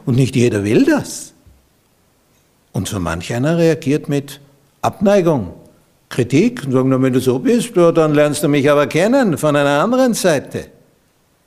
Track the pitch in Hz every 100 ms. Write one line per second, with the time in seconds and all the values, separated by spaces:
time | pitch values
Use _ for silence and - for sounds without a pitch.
0 | - 123 127 127 120 104 101 147 277 294
1 | - - - _ _ _ _ _ _ _
2 | _ _ _ _ _ _ _ 120 95 104
3 | 85 82 - 120 143 170 165 160 131 147
4 | 156 143 139 - - _ _ _ 113 -
5 | 202 202 170 143 87 80 - _ _ _
6 | - - 120 139 233 247 139 127 131 131
7 | 131 127 127 123 262 240 - 180 170 165
8 | 156 147 147 139 151 143 139 143 143 156
9 | 202 277 226 131 151 143 143 143 196 254
10 | 262 214 185 143 - 101 - _ _ _
11 | _ _ _ _